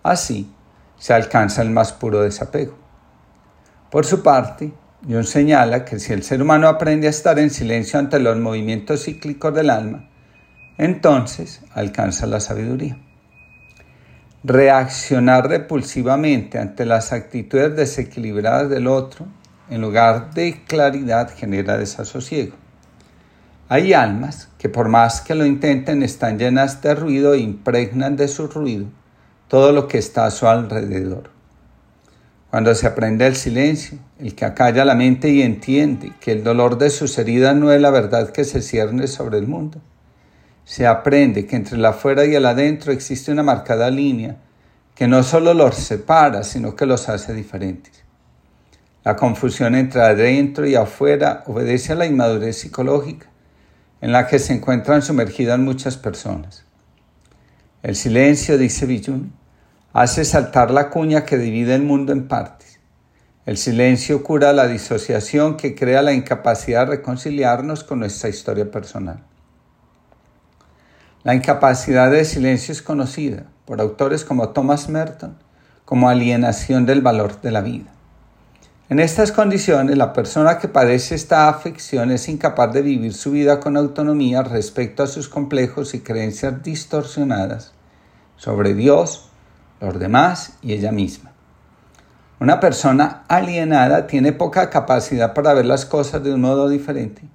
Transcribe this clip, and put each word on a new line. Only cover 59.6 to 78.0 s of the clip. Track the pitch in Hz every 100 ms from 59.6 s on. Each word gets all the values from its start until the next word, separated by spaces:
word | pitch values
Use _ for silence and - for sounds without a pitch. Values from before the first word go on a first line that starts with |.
| _ _ _
hace | - 123 -
saltar | 147 156 123 131 120
la | 135 143
cuña | 170 156 151
que | 147 131
divide | 117 110 120
el | 131
mundo | 147 139 139
en | 139 131
partes. | 123 - - _ _ _ _ _ _ _ _
El | - 101
silencio | - 117 127 123 - 143
cura | 143 151 143
la | 143 123
disociación | 113 - 110 - 107 - 147 151 156
que | 139
crea | 110 127 135
la | 143
incapacidad | 131 127 123 120 110 - 117
de | 131 147
reconciliarnos | - 131 156 143 127 120 143 156
con | - 131
nuestra | 104 - 110
historia | 101 - 104 104
personal. | 107 101 98 92 92 _ _ _ _ _ _ _ _ _ _ _ _ _ _ _ _ _ _ _ _
La | -
incapacidad | 127 131 143 135 127 - 127 127
de | 151
silencio | 156 143 131 127 -
es | 151
conocida | - 147 135 - 143 - - _
por | - 107
autores | 107 - 139 156
como | - 127 107
Thomas | - 135 147 -
Merton | 156 156 - - 156 _ _ _ _
como | - 123 123
alienación | 123 120 120 120 110 - 131
del | 120 139
valor | 127 110 101 -
de | 123
la | 110
vida. | 104 120 - _